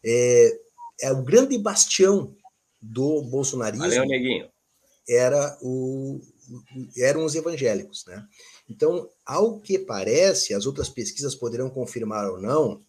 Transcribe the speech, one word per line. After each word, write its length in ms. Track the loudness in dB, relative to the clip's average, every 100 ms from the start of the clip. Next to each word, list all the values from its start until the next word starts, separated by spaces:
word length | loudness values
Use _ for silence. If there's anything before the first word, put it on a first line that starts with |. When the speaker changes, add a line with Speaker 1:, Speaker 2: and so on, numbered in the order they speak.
Speaker 1:
é, 560 | 0 2 6 8 6 4 -12 _ -20 -8
é 120 | -2
o 100 | -2
grande 380 | 6 6 6 0
bastião 760 | 0 0 2 4 4 4 -2 -14 -20 _ _ _
do 400 | -10 -2 0 0
bolsonarismo 680 | -2 -4 -2 -2 -4 -2 0
Speaker 2:
Valeu, 200 | 2 2
neguinho. 420 | 0 0 -4 -6 _ _ _ _ _ 0
Speaker 1:
era 520 | 2 4 2 -2 -6
o, 580 | -8 -6 -4 -6 -8 -12 -16 _ -20 -20 _ -18 -16 0
eram 260 | 0 2
os 120 | -2 -4
evangélicos, 720 | -6 -2 -2 -2 -6 -18 -18
né? 180 | -18 -20 _ -20 -20 _
Então, 400 | -2 0 0 -8 _
ao 360 | -6 0 0 -2
que 180 | -4 -4
parece, 760 | -2 -4 0 4 4 2 -2 -2
as 100 | -4
outras 240 | -6 -8
pesquisas 460 | -8 -10 -6 -8 -6
poderão 340 | -6 -6 -6
confirmar 600 | -6 -8 -6 -6 -4 -6
ou 100 | -6
não, 400 | -2 0 0 -4